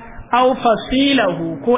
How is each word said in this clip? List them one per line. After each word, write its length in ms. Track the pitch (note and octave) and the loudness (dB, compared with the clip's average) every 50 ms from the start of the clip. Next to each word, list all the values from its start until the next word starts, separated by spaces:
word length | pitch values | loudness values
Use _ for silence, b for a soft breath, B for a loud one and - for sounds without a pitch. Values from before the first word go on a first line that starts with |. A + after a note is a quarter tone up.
| B B B B B | B B B B B
aw 200 | - - B3 B3+ B3+ C4+ | -2 2 2 2 2 2
fasilahu, 1040 | C4 - A#3+ G#3+ G3+ - - B3+ C4 C#4 C#4 C4+ B3 G#3 F3+ E3 D#3+ E3 - - - - | 2 2 2 0 0 -2 -2 0 0 2 2 2 2 2 0 -2 -4 -6 -8 -8 -4 -2
ko 80 | A#3+ B3 | 0 0